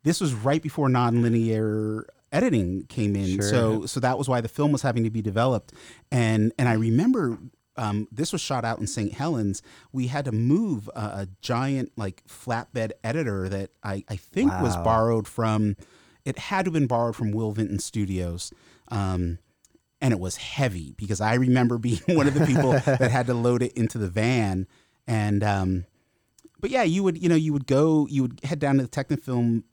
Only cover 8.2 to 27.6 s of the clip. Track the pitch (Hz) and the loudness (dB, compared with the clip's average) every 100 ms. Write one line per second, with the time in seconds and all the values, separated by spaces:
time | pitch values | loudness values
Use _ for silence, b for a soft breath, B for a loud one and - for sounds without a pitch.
8.2 | 165 185 - 131 113 113 104 - 101 - | -4 -4 -4 -4 -2 -4 -6 -4 -6 -4
9.2 | 151 139 104 98 B B B 131 127 143 | -4 -2 -2 -4 B B B -6 -4 -4
10.2 | 135 110 120 165 220 123 104 - 107 98 | -2 0 4 2 2 -4 -6 -8 -6 -6
11.2 | 95 98 - 120 135 135 123 - 98 - | -10 -12 -4 -2 -2 -2 -6 -6 -8 -8
12.2 | _ - - 117 - 123 113 - 113 151 | _ -16 -6 -6 -4 -6 -6 -6 -6 -4
13.2 | 131 98 92 98 98 _ 104 98 - 104 | -2 -4 -4 -6 -8 _ -8 -8 -8 -10
14.2 | - 190 277 - 120 87 113 113 113 113 | -6 0 0 2 0 0 2 2 2 0
15.2 | 107 - 113 107 104 104 B B B B | -2 -4 0 0 0 -2 B B B B
16.2 | - - - 196 180 160 131 120 117 110 | -10 -8 -4 -2 0 0 0 0 0 -2
17.2 | 110 107 110 104 104 98 - 110 98 92 | -2 -2 -2 -2 -2 -4 -4 -4 -2 -2
18.2 | 87 87 - B B B _ 110 95 92 | -4 -6 -10 B B B _ -4 -2 -2
19.2 | 87 85 _ _ _ _ _ _ 135 104 | -2 -4 _ _ _ _ _ _ 0 0
20.2 | 92 - - 139 131 92 71 - 98 95 | -2 -8 -8 -2 -2 -2 -10 -10 -6 -2
21.2 | 107 120 127 127 120 120 120 110 - 165 | 0 2 4 4 2 0 -2 -2 2 2
22.2 | 143 139 156 127 131 139 147 131 123 123 | 4 4 4 4 4 2 2 2 2 2
23.2 | 123 120 120 123 120 - 113 113 98 90 | 0 0 2 2 0 0 -2 -2 -4 0
24.2 | 117 127 104 92 98 b b b - 113 | 2 2 2 -2 -4 b b b -4 0
25.2 | 107 101 104 98 92 92 90 _ _ _ | 2 2 2 0 0 -2 -4 _ _ _
26.2 | _ _ - _ 247 254 196 180 196 160 | _ _ -20 _ -2 2 2 2 0 2
27.2 | 175 165 156 143 | 4 4 2 -2